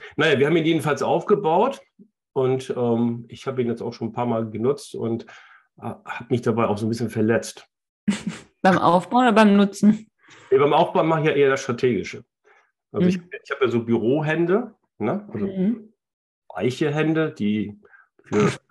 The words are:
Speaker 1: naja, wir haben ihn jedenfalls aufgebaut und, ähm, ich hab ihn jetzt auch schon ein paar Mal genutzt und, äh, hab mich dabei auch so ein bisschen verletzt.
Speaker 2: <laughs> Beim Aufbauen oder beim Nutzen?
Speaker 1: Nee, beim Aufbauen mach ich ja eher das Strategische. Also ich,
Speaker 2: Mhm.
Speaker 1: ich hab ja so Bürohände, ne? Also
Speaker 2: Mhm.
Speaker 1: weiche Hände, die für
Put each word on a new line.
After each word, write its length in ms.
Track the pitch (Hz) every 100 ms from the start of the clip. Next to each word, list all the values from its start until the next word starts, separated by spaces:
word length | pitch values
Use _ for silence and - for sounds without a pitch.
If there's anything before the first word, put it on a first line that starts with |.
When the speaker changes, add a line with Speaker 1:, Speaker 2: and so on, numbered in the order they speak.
| - -
Speaker 1:
naja, 220 | 156 127
wir 60 | 139
haben 100 | 170
ihn 80 |
jedenfalls 380 | 156 165 151 139
aufgebaut 760 | 113 160 - 208 156 175 254 - _ _ - _ _
und, 420 | 135 131 131 - 123
ähm, 500 | 120 117 117 117 -
ich 180 | - -
hab 140 | 123
ihn 80 | 117
jetzt 120 | 117
auch 120 | 117
schon 160 | 117 117
ein 40 |
paar 140 | 123 123
Mal 240 | 113 113
genutzt 460 | 107 120 143 - -
und, 280 | 117 117 - - - - _ _
äh, 120 | 113 -
hab 260 | - - -
mich 100 | 123
dabei 240 | 120 110 113
auch 120 | 104
so 80 | 110
ein 20 |
bisschen 220 | 117 113
verletzt. 580 | 113 110 113 - - - _ _ _ -
Speaker 2:
<laughs> 520 | 196 - - - _
Beim 160 | 190 180
Aufbauen 440 | 135 180 180 247
oder 100 | 254
beim 240 | 214 214 202
Nutzen? 520 | 202 - 208 214 - _ _ - -
Speaker 1:
Nee, 80 | 135
beim 140 | 143
Aufbauen 340 | 156 175 185 160
mach 140 | 160
ich 60 | 151
ja 60 |
eher 180 | 143 139
das 120 | 135
Strategische. 600 | - 120 127 104 90 - - _ _ _ _ _ _
Also 160 | 214 180
ich, 120 | 185
Speaker 2:
Mhm. 120 | - -
Speaker 1:
ich 60 | -
hab 100 | 143
ja 60 | 127
so 160 | 117
Bürohände, 880 | 110 113 107 147 151 160 170 202 247 - _ _
ne? 300 | 214 190 -
Also 140 | 208 196
Speaker 2:
Mhm. 460 | 190 190 240 - _ _ _ _ _ _
Speaker 1:
weiche 440 | - 123 120 151
Hände, 380 | 147 156 160 156
die 460 | - 104 107 101 - _ - _ _
für 260 | _ 104 - - _